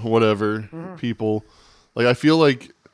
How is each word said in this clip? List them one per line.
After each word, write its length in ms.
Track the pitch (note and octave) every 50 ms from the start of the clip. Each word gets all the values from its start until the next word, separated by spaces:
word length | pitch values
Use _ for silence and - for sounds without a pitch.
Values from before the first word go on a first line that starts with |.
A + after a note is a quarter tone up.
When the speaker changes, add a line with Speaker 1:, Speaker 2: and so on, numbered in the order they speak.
Speaker 1:
whatever, 580 | A2+ A2+ A2+ A2+ A2+ G#2+ G#2+ G2 G#2+ G#2 G#2+ A2 G#2+ - D#3+
Speaker 2:
Mm-hmm. 220 | E3 E3 F#3+ F3+
Speaker 1:
people. 480 | - B2 A#2 A2+ - A2 G#2+ G#2+ G#2+ - _ _ _ _ _ _ _ _ _ -
Like, 100 | - A#2
I 80 | A#2+ B2
feel 240 | - - D3+ D#3+
like 340 | D#3+ D#3 C#3+ B2+ A#2+ - - _ _ _ _